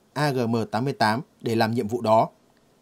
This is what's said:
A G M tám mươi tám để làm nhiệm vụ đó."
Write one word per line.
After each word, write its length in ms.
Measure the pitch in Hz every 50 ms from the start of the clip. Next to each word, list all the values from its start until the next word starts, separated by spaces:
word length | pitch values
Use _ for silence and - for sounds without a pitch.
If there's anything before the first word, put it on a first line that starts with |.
| _ _
A 180 | - - 151 147
G 80 | 131 131 120 113
M 80 | 120 117 110 107
tám 140 | - 110 127
mươi 80 | 143
tám 280 | 131 - 113 107 107 123 - _ _ _
để 140 | - 120 113
làm 200 | 113 117 110 117
nhiệm 140 | 120 113 101
vụ 120 | 117 120
đó." 280 | 113 110 110 113 135 165 _ _ _ _ _ _ _ _ _ _